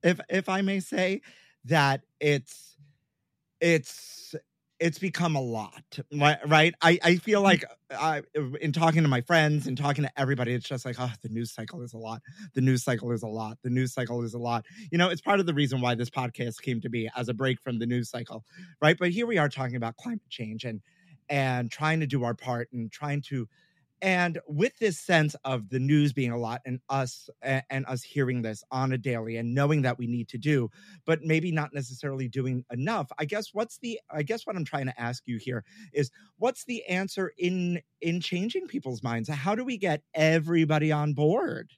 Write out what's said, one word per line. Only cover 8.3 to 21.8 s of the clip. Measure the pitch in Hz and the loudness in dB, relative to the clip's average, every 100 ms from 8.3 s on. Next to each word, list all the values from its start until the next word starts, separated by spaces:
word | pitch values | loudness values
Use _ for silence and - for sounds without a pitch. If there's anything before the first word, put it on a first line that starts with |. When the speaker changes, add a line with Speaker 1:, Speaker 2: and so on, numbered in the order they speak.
| 151 135 139 | -6 -6 -4
Speaker 1:
in | 156 | -2
talking | 156 165 160 | 2 4 6
to | 156 | 4
my | 123 | 2
friends | 120 170 151 151 135 | 4 4 6 2 0
and | 127 | -2
talking | 143 143 | 0 0
to | 143 - | -2 0
everybody, | 135 135 120 | 0 0 0
it's | 123 - | -2 -4
just | 131 131 | -6 -6
like, | 120 | -6
"Oh, | 127 107 | -6 -6
the | 113 | -8
news | 110 117 | -6 -6
cycle | - 110 123 | -8 -12 -10
is | 120 | -12
a | 113 | -12
lot. | 113 113 - 175 202 | -10 -10 -12 -20 -8
The | 135 | 2
news | 131 127 | 4 4
cycle | 127 120 120 | 2 -2 -2
is | 120 | -4
a | 113 | -4
lot. | 110 110 113 | -6 -8 -8
The | 127 | -4
news | 123 127 | -2 -2
cycle | - 117 120 | -2 -4 -4
is | 117 | -4
a | 120 | -4
lot." | 120 117 107 196 208 | -2 -2 -4 -18 -4
You | 170 | 0
know, | 180 | 2
it's | 170 | 0
part | - 202 | 2 2
of | 170 | 2
the | |
reason | 147 143 131 | 2 0 0
why | 123 117 | 0 0
this | 120 | -2
podcast | - 123 - 120 110 | -4 -6 -4 -8 -6
came | - 117 | -4 -4
to | 120 | -4
be | 117 110 127 | -4 -4 -4
as | 117 | -4
a | |
break | 117 131 127 | -2 0 0
from | - 120 | -4 -4
the | 117 | 0
news | 123 117 | -2 -2
cycle, | 120 113 - - 170 180 165 | -8 -10 -12 -16 -20 -20 2
right? | 156 160 | 4 4
But | 180 | 2
here | 175 233 | 0 0
we | 214 | 2
are | 147 | 2
talking | 135 131 123 | 0 -4 -2
about | 113 117 | -4 -6
climate | 247 226 _ | -8 -8 _
change | - 110 110 123 | -10 -8 -8 -8
and, | 110 _ _ _ 156 _ | -10 _ _ _ -20 _
and | 143 135 127 120 | 0 2 0 -2
trying | - | -2